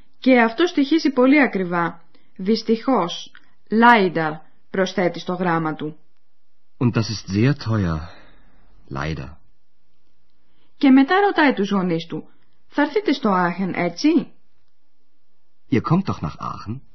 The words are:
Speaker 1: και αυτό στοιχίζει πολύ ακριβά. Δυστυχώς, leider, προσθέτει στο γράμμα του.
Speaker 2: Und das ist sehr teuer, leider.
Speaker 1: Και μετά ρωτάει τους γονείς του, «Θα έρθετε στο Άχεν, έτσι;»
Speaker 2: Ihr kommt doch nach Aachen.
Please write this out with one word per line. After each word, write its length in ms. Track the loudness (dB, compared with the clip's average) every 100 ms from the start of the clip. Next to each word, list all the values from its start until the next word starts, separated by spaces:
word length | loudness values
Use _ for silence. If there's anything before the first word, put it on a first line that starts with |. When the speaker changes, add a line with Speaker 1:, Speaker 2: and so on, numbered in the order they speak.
| -18 -2
Speaker 1:
και 220 | 4 6
αυτό 240 | 6 2 0
στοιχίζει 440 | 2 2 2 2
πολύ 300 | 4 6 6
ακριβά. 600 | 4 0 -2 -2 -2 -4 -16 -18 -16 -6
Δυστυχώς, 960 | -2 0 0 0 2 0 0 -6 -14 -18 -18 -16 -2
leider, 600 | 6 8 8 4 0 -2 -4 -12 -18 -6
προσθέτει 500 | -2 -2 0 0 -2
στο 140 | -6
γράμμα 420 | -2 0 0 -2 -4
του. 200 | -8 -10 -18 -18 -18 -18 -18 -18 -12 0
Speaker 2:
Und 140 | 0 2
das 120 | -2
ist 180 | -4 -2
sehr 260 | 2 2 2 -2
teuer, 320 | 0 0 -2 -6 -16 -20 -20 -20 -18 -18 -18 -12
leider. 480 | -8 -6 -8 -10 -16 -20 -20 -20 -20 -18 -18 -18 -18 -20 -20 -20 -20 -18 2
Speaker 1:
Και 120 | 6
μετά 300 | 8 6 4
ρωτάει 340 | 2 4 2
τους 160 | 2 0
γονείς 340 | -2 0 -2 -4
του, 240 | -10 -12 -18 -20 -18 -6
«Θα 140 | -2
έρθετε 300 | 0 0 0
στο 160 | 0 2
Άχεν, 440 | 2 0 0 -4 -2
έτσι;» 560 | -2 0 2 2 0 -10 -18 -18 -18 -18 -18 -18 -18 -18 -18 -18 -18 -16 -2
Speaker 2:
Ihr 100 | 0
kommt 280 | 2 0 0
doch 120 | -4
nach 160 | -6 -8
Aachen. 440 | -10 -10 -10 -12 -12